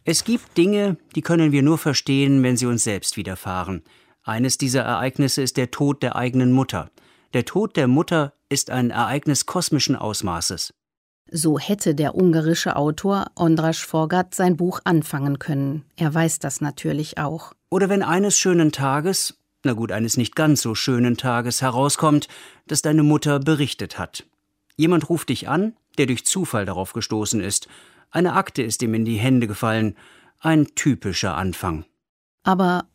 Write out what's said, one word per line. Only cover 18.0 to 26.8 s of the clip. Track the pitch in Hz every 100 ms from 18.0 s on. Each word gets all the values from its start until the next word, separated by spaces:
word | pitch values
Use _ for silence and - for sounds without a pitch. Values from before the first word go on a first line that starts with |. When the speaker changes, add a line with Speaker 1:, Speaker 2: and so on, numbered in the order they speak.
Speaker 1:
eines | 156 175 202 -
schönen | 185 175 156
Tages, | 139 139 143 170 185 - - _ _
na | 139
gut, | 110 113
eines | 101 113 123
nicht | 117 -
ganz | 156 143
so | 117
schönen | 110 - 123 123 120
Tages | 131 120 120 -
herauskommt, | 131 120 143 - 156 147 - - - - -
dass | 147
deine | 156 156
Mutter | 147 151 151 143
berichtet | 139 151 139 - 98 -
hat. | 87 - - _ _ _ _ -
Jemand | 160 170 151
ruft | 170 -
dich | 123 -
an, | 156 220 - _ -
der | 131
durch | 120 -
Zufall | 190 170 113 98
darauf | 90